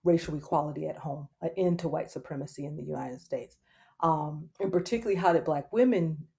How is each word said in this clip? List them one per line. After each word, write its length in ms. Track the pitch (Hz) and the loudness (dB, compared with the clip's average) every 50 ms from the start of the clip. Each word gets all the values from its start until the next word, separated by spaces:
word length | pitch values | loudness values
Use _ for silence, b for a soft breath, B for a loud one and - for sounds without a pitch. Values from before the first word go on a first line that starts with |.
| - | 6
racial 300 | 175 170 165 165 - 151 | 4 4 4 2 -2 -6
equality 520 | 147 - - 175 151 151 151 147 151 156 156 | -6 -4 0 0 0 0 0 -4 -6 -6 -6
at 80 | - | -8
home, 320 | - - 156 143 151 147 - _ _ | -6 -6 -8 -6 -6 -10 -14 _ _
an 80 | 170 165 - 190 | -6 -4 0 2
end 200 | 185 180 175 175 | 2 2 2 2
to 80 | 170 156 | 0 -2
white 220 | 151 160 156 - | -2 -2 -4 -6
supremacy 540 | - 143 - - 151 139 147 - - - 135 | -8 -12 -8 -8 -8 -8 -8 -8 -8 -10 -8
in 120 | 151 151 | -8 -8
the 60 | 156 | -8
United 380 | - 147 147 135 131 127 127 127 | -6 -6 -6 -6 -6 -8 -10 -12
States? 380 | - - 139 123 - - _ _ b b b b b b b b | -8 -8 -6 -6 -6 -10 _ _ b b b b b b b b
Um, 480 | 170 165 160 151 151 151 151 151 156 - _ - | 2 2 2 2 0 -4 -6 -8 -12 -14 _ -4
and 140 | 196 190 | -2 0
particularly, 480 | 180 180 175 - 233 226 226 214 196 175 | 2 0 0 0 -2 -2 0 0 0 4
how 140 | 180 180 170 | 4 6 4
did 100 | 165 - | 4 4
Black 260 | 160 151 143 - - | 2 0 0 -2 -2
women 460 | - 226 254 254 233 185 170 160 156 147 - _ _ | 4 4 4 6 6 4 2 0 -2 -4 -10 _ _